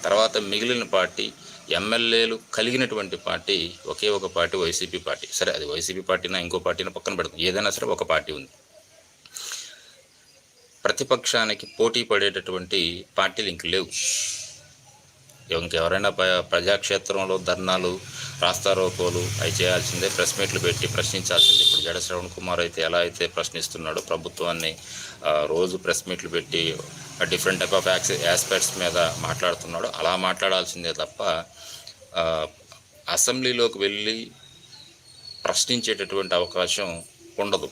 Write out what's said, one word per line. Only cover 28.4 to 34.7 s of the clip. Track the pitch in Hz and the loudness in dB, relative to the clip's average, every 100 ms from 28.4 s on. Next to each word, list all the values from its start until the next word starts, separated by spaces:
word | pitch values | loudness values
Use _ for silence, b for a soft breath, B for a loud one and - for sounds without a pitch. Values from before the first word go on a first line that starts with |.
| - 95 - 95 | 2 0 0 0
మీద | 87 85 | 0 2
మాట్లాడుతున్నాడో | 82 65 80 82 90 85 82 85 113 | 2 0 -4 0 0 0 -4 -4 -4
అలా | - 80 92 | 0 0 2
మాట్లాడాల్సిందే | 92 92 98 92 87 87 85 | 0 0 2 2 0 -6 -6
తప్ప, | 80 78 - 98 82 82 B B B B B - - | -4 -6 -2 0 0 -4 B B B B B -8 -2
ఆ, | 82 80 78 - - - _ - - | 0 0 -4 -8 -20 -20 _ -10 -2
అసెంబ్లీలోకి | - - 127 127 120 117 101 | 2 2 2 0 2 2 2
వెళ్ళి | 98 104 107 113 113 - - - - | 0 0 -2 -4 -8 -16 -20 -20 -20